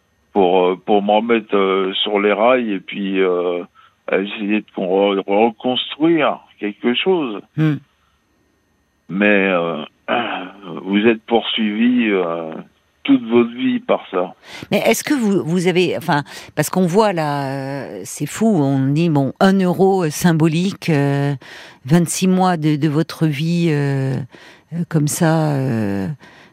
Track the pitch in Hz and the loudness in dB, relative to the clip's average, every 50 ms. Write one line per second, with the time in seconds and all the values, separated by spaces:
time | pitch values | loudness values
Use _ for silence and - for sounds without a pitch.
0 | _ _ _ _ _ _ - 104 95 90 90 95 90 90 95 90 - - 107 101 | _ _ _ _ _ _ 0 2 4 4 4 4 4 2 0 -2 -2 0 0 2
1 | 101 101 104 107 113 117 117 113 107 - - 101 98 95 95 95 95 95 98 - | 2 2 2 2 2 2 0 0 -2 -2 -2 0 0 2 0 0 -2 -2 -4 -4
2 | - 107 104 101 101 104 101 98 107 120 131 127 123 110 98 95 92 - - 104 | -4 -2 0 0 2 2 2 2 2 2 2 2 0 -2 -4 -6 -6 -8 -8 -6
3 | 101 95 98 95 95 92 90 87 87 90 87 87 87 - _ _ - _ _ _ | -6 -2 0 0 0 0 0 0 -2 -2 -4 -4 -6 -10 _ _ -20 _ _ _
4 | _ - - 87 98 101 101 113 104 101 107 107 101 _ - - 98 90 92 98 | _ -4 -2 -2 -2 -4 -6 -6 -4 -2 -2 -2 -2 _ -8 -8 -4 -2 0 2
5 | 101 101 101 98 92 - 98 101 110 120 110 - - 127 127 123 - - - - | 2 2 0 0 -2 0 2 2 2 2 0 -2 -4 -4 -4 -4 -4 -8 -6 -2
6 | 151 165 170 160 143 117 92 - - _ _ - - 104 104 - - 120 123 123 | 0 2 2 2 2 0 -2 -4 -8 _ _ -10 -8 -8 -8 -4 -2 -2 -2 0
7 | - 190 190 175 151 123 104 95 - _ - 147 156 156 147 135 - _ _ _ | 0 0 0 0 -2 -4 -6 -10 -12 _ -4 0 0 0 0 -2 -6 _ _ _
8 | _ _ _ _ _ _ _ _ _ _ _ _ _ _ _ _ _ _ _ _ | _ _ _ _ _ _ _ _ _ _ _ _ _ _ _ _ _ _ _ _
9 | _ - 82 95 101 104 104 98 95 98 92 87 85 82 80 76 76 - _ _ | _ -8 -2 0 2 2 4 4 2 2 0 0 0 -2 -4 -6 -10 -12 _ _
10 | _ - - - - 104 95 90 90 90 95 101 101 90 82 82 87 92 98 104 | _ -4 -4 -4 -4 -4 -8 -10 -10 -12 -16 -18 -16 -14 -14 -10 -6 -2 0 2
11 | 104 117 117 110 - - 117 113 107 - - - 110 107 104 107 117 123 123 123 | 4 2 2 2 0 0 0 0 0 -2 -4 -4 -4 -2 0 0 2 2 2 2
12 | 117 107 101 95 90 85 82 85 82 80 80 - - - _ _ _ _ _ _ | 2 0 0 0 0 -2 -4 -6 -8 -10 -12 -14 -16 -18 _ _ _ _ _ _
13 | - - 139 131 120 113 - 120 120 117 117 123 131 127 123 120 117 - 107 - | 0 2 2 2 2 2 4 4 4 2 0 -4 -2 -2 -2 -2 -2 -2 -2 -2
14 | - - - 92 90 90 - _ _ - - - - - - 208 - - 226 - | -2 -4 -4 -4 -4 -4 -8 _ _ -20 -20 -16 -8 -4 -2 0 2 2 0 0
15 | - - 294 277 233 208 202 175 - 151 170 185 165 185 170 175 185 156 101 98 | 0 -2 -2 0 0 2 0 0 0 0 -2 0 0 2 2 2 2 0 0 -2
16 | - - 165 147 139 - - - - - - - 151 - - 185 190 170 160 208 | -2 -2 -2 -2 -2 -4 -12 -18 -20 -8 -4 -4 -4 -2 0 0 0 2 2 2
17 | 226 208 190 165 156 147 143 143 139 135 135 139 135 135 139 139 120 78 87 98 | 2 2 2 0 -2 -2 -2 -2 -4 -4 -6 -6 -6 -6 -8 -8 -10 -10 -12 -12
18 | 92 131 - - 151 147 - - 220 226 214 165 143 135 139 135 131 135 143 151 | -12 -12 -10 -8 -8 -8 -4 0 0 2 2 2 2 2 2 2 0 2 2 2
19 | 170 175 151 143 139 127 - - 196 190 190 196 185 180 170 - 190 190 196 190 | 2 2 2 2 2 0 0 2 2 4 4 4 2 2 2 2 4 4 4 2
20 | 180 151 147 - - 175 165 160 160 170 151 170 180 196 180 - - - 160 143 | 0 -2 -2 0 2 2 4 4 2 2 2 0 -2 -2 -4 -6 -2 0 0 2
21 | 143 139 139 139 143 143 143 131 - - - - - - - _ - 123 151 175 | 2 2 0 0 0 -2 -2 -4 -8 -16 -20 -20 -20 -20 -20 _ -2 2 2 2
22 | 170 - - - 185 185 185 185 185 185 180 165 151 156 151 147 139 160 139 151 | 2 2 -2 0 0 2 4 4 4 2 2 2 0 0 0 2 0 0 2 0
23 | 165 - - - 160 160 147 131 160 165 170 175 170 170 151 147 143 139 139 135 | -2 -2 -2 -2 -2 0 0 0 -2 -2 0 0 0 2 2 0 0 0 0 -2
24 | 135 131 135 131 135 123 - - - - - - _ - 156 170 170 - - 156 | -2 -2 -2 -4 -6 -8 -12 -20 -20 -20 -20 -20 _ -10 -8 -6 -4 -2 0 0
25 | 147 147 - - 175 160 160 165 156 151 147 139 135 131 117 113 110 101 98 98 | 0 0 0 0 2 2 2 2 2 0 0 0 -2 -2 -2 -2 -2 -2 -2 -4
26 | 95 92 151 - - - - - - - | -4 -6 -8 -10 -14 -20 -20 -20 -20 -20